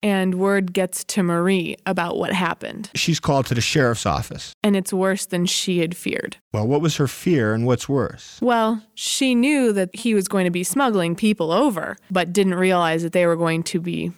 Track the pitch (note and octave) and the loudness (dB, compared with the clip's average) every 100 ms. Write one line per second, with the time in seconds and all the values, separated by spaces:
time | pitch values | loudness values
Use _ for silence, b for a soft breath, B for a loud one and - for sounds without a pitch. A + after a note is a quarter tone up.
0 | G#3+ G3 F#3 F3+ G3 G3+ F#3+ F#3 F#3 - | 0 0 0 0 2 2 0 0 -2 -4
1 | - - F3 E3+ F3 F#3+ E3 - - F#3 | -6 -2 0 2 2 0 -2 -6 -4 -4
2 | E3+ - - F#3 F3 - - - G#3+ - | -2 -2 -2 -2 -2 -4 -8 -12 -10 -4
3 | - D#3 - C#3 C3 A#2+ - D3+ B2+ A2 | 0 0 2 0 2 0 0 2 2 2
4 | - C#2 - - - - G#3 G3 F#3 F#3+ | -2 -2 -4 -10 -14 -4 0 0 0 -2
5 | F#3+ F#3+ - F3 F3 - - F3 E3 F3 | 0 -2 -2 -2 -2 -2 0 0 0 -4
6 | - - - - _ G#2+ G#2+ C#3+ D#3+ - | -6 -6 -6 -12 _ -4 0 2 2 0
7 | C#3 - - D#3+ A2 A2 A#2+ A#2+ - C#3 | -2 -2 0 2 2 2 2 0 0 -2
8 | G#2 - - - A#3+ A#3 A3 A3+ - - | -2 -6 -18 -4 0 2 2 -2 -6 -10
9 | - - C4+ A#3+ C4 D4 B3 G3+ F#3 G3+ | -6 0 2 2 2 2 2 2 -2 -2
10 | A#3+ G#3+ F#3 G3 F3+ F3 F3+ C4+ C4+ G#3 | 0 0 0 0 0 0 -2 0 2 2
11 | E3+ E3 A3 G#3+ D#3+ F3 C#4+ F3+ D3+ G3+ | 0 0 0 2 2 2 2 0 -6 -10
12 | _ F#3 F3 F3+ F#3+ F3+ F#3 F3+ E3+ D#3+ | _ -2 0 2 2 2 2 4 2 0
13 | E3 F3+ E3+ E3 E3+ E3 E3+ F3 F3 E3 | 0 2 2 2 0 0 -2 -4 -4 -4
14 | E3+ | -6